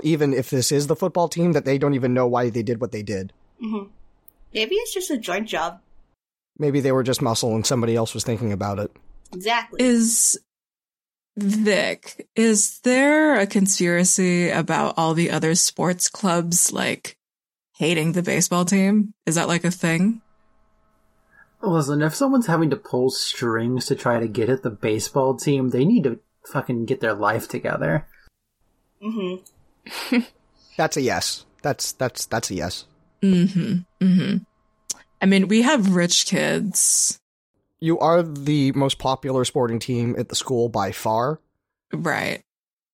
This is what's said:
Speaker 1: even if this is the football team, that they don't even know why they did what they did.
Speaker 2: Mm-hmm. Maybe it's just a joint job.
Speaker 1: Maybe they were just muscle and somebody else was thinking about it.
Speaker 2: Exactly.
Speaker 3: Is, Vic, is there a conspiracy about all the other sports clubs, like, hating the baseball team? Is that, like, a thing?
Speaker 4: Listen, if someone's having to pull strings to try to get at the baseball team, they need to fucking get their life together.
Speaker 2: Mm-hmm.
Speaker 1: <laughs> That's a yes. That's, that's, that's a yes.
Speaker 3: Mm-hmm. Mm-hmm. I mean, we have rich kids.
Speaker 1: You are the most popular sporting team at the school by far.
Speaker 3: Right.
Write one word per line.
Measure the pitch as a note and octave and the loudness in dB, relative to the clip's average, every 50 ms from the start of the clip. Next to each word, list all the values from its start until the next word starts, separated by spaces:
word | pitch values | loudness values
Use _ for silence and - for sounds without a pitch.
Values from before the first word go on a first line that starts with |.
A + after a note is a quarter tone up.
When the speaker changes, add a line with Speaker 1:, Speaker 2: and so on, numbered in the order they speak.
| - | 0
Speaker 1:
even | D3+ E3 D3 D3+ C#3 C3+ | 0 0 2 2 0 0
if | B2 B2+ - | 0 -2 -2
this | C#3+ C3 A#2+ - | -2 -2 0 0
is | D3 C#3+ D3 C#3 | 0 0 0 0
the | D#3 | -2
football | - F#3+ F3+ - F3+ E3+ D#3+ | -2 -2 -2 0 0 -2 0
team, | - E3 E3+ F3 | 0 0 0 2
that | D#3 D3+ - | 2 2 2
they | C3+ C#3 C#3 | 0 0 2
don't | D3 C#3+ C#3+ | 2 2 0
even | B2+ C3 B2 B2 | 2 0 2 2
know | B2+ B2+ | 2 2
why | A#2+ B2 A#2+ B2 A#2+ | 2 2 2 0 0
they | G#2+ A#2+ G#2+ | -2 -2 -2
did | A2 A#2+ A2 | -2 -2 -4
what | B2 A2+ A2+ | -4 -6 -6
they | G#2+ G#2 | -8 -8
did. | G#2 G#2 F#2+ F#2+ F#2+ - _ _ _ _ - | -6 -6 -6 -6 -8 -12 _ _ _ _ -12
Speaker 2:
Mm-hmm. | A#3 A3 G#3+ G3+ G3 G3 - - - - _ _ _ _ _ _ - - | -8 -6 -6 -6 -8 -10 -16 -20 -20 -20 _ _ _ _ _ _ -18 -8
Maybe | - A3 A3 - F#4 | -4 -4 -2 0 -2
it's | G#4+ A#4+ - - | -2 -2 -4 -6
just | F#4 F4+ - | -6 -4 -4
a | D#4 A3+ | -4 -4
joint | - - F3 G3+ A3 G#3+ | -4 -4 -4 -4 -4 -4
job. | - D#3 D#3+ F3 F3 - _ _ - - - _ _ _ _ _ _ _ _ _ _ - | -4 -4 -4 -4 -6 -10 _ _ -20 -20 -20 _ _ _ _ _ _ _ _ _ _ -4
Speaker 1:
Maybe | D3 D3 C#3 C#3+ | -2 0 0 2
they | B2+ C3+ | 2 2
were | C3 C3 B2 | 2 2 2
just | B2+ B2 - | 0 0 0
muscle | D3 A#2 A#2 - - A#2+ A2 | 0 0 0 0 0 0 0
and | A2 G#2 | 0 0
somebody | - C#3+ B2 A2+ A2+ A2+ | 0 0 0 0 2 0
else | A#2 A2+ A2 - | 0 0 -2 -4
was | A2+ - | -6 -4
thinking | - A#2 G2+ A#2+ G#2+ | -4 -4 -2 -2 -4
about | G2+ F#2 G2+ G#2 G2+ G2 | -4 -2 -4 -4 -4 -4
it. | G2+ - - - - - - - - - | -6 -8 -10 -16 -20 -20 -20 -20 -20 -18
Speaker 2:
Exactly. | - F3+ F#3+ G#3+ A#3 A#3 A3 - - G#3+ B3+ | -14 -8 -4 -2 -2 -2 -4 -6 -4 0 2
Speaker 3:
Is, | B3+ A#3+ A#3 A3+ A3+ A3+ - - - - - _ _ _ _ _ _ _ _ _ _ _ _ _ _ _ _ _ _ - G3+ | 4 4 4 4 2 2 2 0 0 0 -2 _ _ _ _ _ _ _ _ _ _ _ _ _ _ _ _ _ _ -8 -4
Vic, | G#3 G3 G#3+ G#3+ G#3+ G#3 G3 F3+ - F#2+ E2+ - - - - - - _ - | -2 0 2 2 2 2 2 2 2 0 -4 -6 -10 -18 -18 -20 -20 _ 0
is | - A3+ A3+ A3 G#3 - - - - | 2 4 4 4 4 2 0 -2 -2
there | - B3 B3+ B3+ C4+ C#4+ D4+ D#4 - G#3 D4 G#3+ | 0 2 4 4 4 4 4 4 4 4 4 4
a | G3+ | 2
conspiracy | G3+ - G#3 F#3+ G3 - - F3+ F3 F3 F3 F#3 F#3 - - F#3 F3+ F3 F3 F3 E3+ | 2 2 2 2 2 2 2 2 2 4 4 4 2 2 2 2 2 2 2 2 2
about | - D#3 E3+ - E3 D3 D3 C#3+ - - | 0 0 0 0 0 0 0 0 0 0
all | E3 D#3+ D#3+ | 0 0 2
the | E3 E3+ - | 2 0 0
other | - D#3 - D#3+ E3 | 0 0 0 0 2
sports | F3 - - - - D#3 F3 F3+ F3 - - | 2 0 0 0 -2 -2 -2 -2 -2 -2 -4
clubs, | - - - F#3+ E3+ F3 E3+ E3+ F3 F3 - - - | -4 -2 0 0 0 0 0 0 0 0 0 0 -2
like, | - F#3 - - - - - - _ _ _ _ _ _ _ _ _ _ _ _ | -2 -2 -2 -4 -6 -8 -14 -18 _ _ _ _ _ _ _ _ _ _ _ _
hating | - - D#3+ F3 D#3+ D#3 E3+ F#3 | -2 0 0 0 0 0 0 0
the | F3+ E3+ | 0 0
baseball | - - - F#3 - F3+ F3 F3+ | 0 0 0 0 0 0 0 0
team? | F3 G3 G3 F#3+ G3 G#3 G#3+ G#3 G#3+ - _ - E3+ | 2 2 2 4 4 4 2 2 0 -4 _ -6 -2
Is | D#3 | -2
that, | E3+ - - | 0 0 0
like, | E3+ E3 E3+ | 0 0 0
a | E3+ | -2
thing? | F3 - - E3+ D#3+ E3 F#3 G#3+ A3+ A3+ _ _ _ _ _ _ _ _ _ _ _ _ _ _ _ _ _ _ _ _ _ _ _ - - _ _ _ | -4 -2 -2 0 0 2 2 0 0 -2 _ _ _ _ _ _ _ _ _ _ _ _ _ _ _ _ _ _ _ _ _ _ _ -20 -20 _ _ _
Speaker 4:
Listen, | - G3 E3 E3 D3 C3 D3 D3 | -2 0 2 2 2 2 0 0
if | D3+ D#3 D#3 | 0 0 0
someone's | - C#4 C4+ C#4 B3+ A#3 - | 0 0 2 2 2 2 2
having | E3 D#3+ E3 D3 | 2 2 2 2
to | C#3 - | 0 -2
pull | - - - B2 B2+ C3 | -4 -4 -2 0 0 0
strings | B2+ - - - - - B2+ A#2 A2+ A2+ A2+ A#2+ B2+ B2+ - - | 0 -2 -4 -6 -6 -4 -2 -2 0 0 0 0 -2 -2 -2 -2
to | C3+ | -4
try | - - B2+ A#2+ A2+ | -2 0 0 0 0
to | A#2 A2+ | 0 -2
get | G#2 A#2+ A2 G#2+ | -2 -2 0 0
at | C3 C3 - | 0 0 -2
the | B2+ | -6
baseball | G#2 - - A2+ G#2+ A2 - - - C#3+ C3 C3+ C3+ | -6 -4 -2 -2 -2 -2 -2 -2 -2 0 0 0 0
team, | B2+ - D3+ C#3 C3+ B2+ B2+ | 0 0 0 0 0 0 0
they | A#2+ B2 C3+ | 0 2 4
need | F#3 A#3+ A#3 D3+ | 4 4 4 2
to | B2+ A2+ - _ _ _ _ - | 2 -2 -4 _ _ _ _ -14
fucking | - - C#3 - - B2+ A#2 A2+ | -8 -6 -6 -4 -4 -4 -4 -2
get | A2 C3 - | -2 -2 -2
their | - A2+ G#2 | 0 -2 -2
life | G2+ G#2+ G#2 A2 A#2 - - | 0 0 0 0 -2 -4 -6
together. | - - - - - - - D#2+ D#2+ D#3 - - - _ _ _ _ _ _ _ _ _ _ _ _ _ _ _ _ _ G3+ | -8 -6 -4 -4 -4 -2 -2 0 0 -2 -2 -6 -16 _ _ _ _ _ _ _ _ _ _ _ _ _ _ _ _ _ -10
Speaker 2:
Mm-hmm. | A3 A3+ A3 F#3 F3+ F#3 F#3 - - _ _ _ _ _ _ - - - - - - B3+ B3 A#3+ - _ _ _ | -8 -8 -6 -6 -6 -8 -10 -14 -20 _ _ _ _ _ _ -20 -14 -12 -10 -6 -2 0 -2 -2 -2 _ _ _
Speaker 1:
<laughs> | _ _ _ _ _ - - | _ _ _ _ _ -6 -4
That's | D#3+ D#3 - D3+ | -4 -2 -2 0
a | |
yes. | C3 A2+ F#2+ E2+ - - - - - _ _ _ | 0 0 0 -2 -2 -4 -6 -8 -12 _ _ _
That's, | - C#3+ C3+ - - - - | -4 -4 -4 -4 -6 -8 -6
that's, | - C3 B2 - - - - | -4 -4 -4 -4 -6 -8 -6
that's | - - - - | -6 -6 -6 -4
a | G2+ | -6
yes. | E2+ D2 F2 - - - _ _ _ _ _ _ - | -6 -6 -6 -8 -10 -14 _ _ _ _ _ _ -2
Speaker 3:
Mm-hmm. | - G3 F#3 F3+ F3 G3 - F3 - - F#3+ F3 F3+ _ _ - F#3 | 2 2 4 4 4 2 2 0 -2 -2 -2 -4 -4 _ _ 0 2
Mm-hmm. | F#3+ F3+ F#3 - - - - - - _ _ _ _ _ _ _ - - - - _ _ - | 4 4 4 2 2 -2 -2 -4 -6 _ _ _ _ _ _ _ -14 -14 -14 -16 _ _ 0
I | F#3 | 2
mean, | F#3+ G3 F#3+ F#3+ F3 | 4 4 4 4 4
we | G#3+ A3+ A#3+ | 4 4 4
have | C4+ D#4 B3+ F#3+ G3 F3+ | 4 4 2 4 4 4
rich | F3+ F3 F3 - - - | 2 2 2 2 0 0
kids. | - F#3+ C#3 D3 D3 D#3+ E3+ - G3 - - - - - - - - - - _ _ _ _ _ _ _ _ _ _ _ - | 0 -2 -2 0 0 -2 -2 -2 -2 -2 0 0 2 2 0 0 -2 -4 -8 _ _ _ _ _ _ _ _ _ _ _ -6
Speaker 1:
You | E3 D#3+ E3 - | -2 0 0 2
are | - D#3 E3+ F3 E3+ | 2 4 4 4 2
the | E3 D3 C#3+ C#3 D3 D3+ D3 C3+ C3+ | 0 -4 -6 -2 0 2 2 2 2
most | - C#3 C#3 C3+ - - | 2 2 0 0 0 -2
popular | - C3 C3 - - C3 C3 C3 B2+ | -2 -2 -2 -2 -2 -2 0 0 0
sporting | - - C#3+ B2 A#2 A#2 A2+ | 0 0 0 0 0 -2 -2
team | - - B2 A#2+ A#2 A#2 - - | -4 -2 -2 -2 -2 -2 -2 -4
at | - - | -6 -6
the | - - | -6 -6
school | - - B2+ A#2 A#2 A#2 | -4 -2 0 0 0 0
by | G#2+ A2 G2 G2 G2 | 0 -2 -2 -2 -4
far. | - - A2 A2 A2+ A#2+ C#3 D#3 - _ _ _ _ _ _ _ _ _ _ | -4 -4 -2 0 0 0 -2 -4 -6 _ _ _ _ _ _ _ _ _ _
Speaker 3:
Right. | - D3+ D#3+ D#3+ B2+ - - - - - _ _ _ _ _ _ _ _ _ _ | -8 -6 -4 -2 -2 -2 -4 -4 -6 -8 _ _ _ _ _ _ _ _ _ _